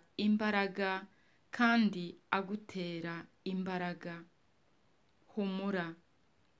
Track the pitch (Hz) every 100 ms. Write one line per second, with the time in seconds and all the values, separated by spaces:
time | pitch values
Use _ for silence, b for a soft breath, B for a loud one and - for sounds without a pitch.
0 | - - 208 214 214 202 196 190 190 190
1 | 196 b b b _ - 240 233 208 185
2 | 175 - - 196 190 208 214 190 175 170
3 | 170 165 - _ - 185 185 180 180 175
4 | 175 170 170 _ _ _ _ _ _ _
5 | _ _ _ - 196 190 196 190 170 165
6 | _ _ _ _ _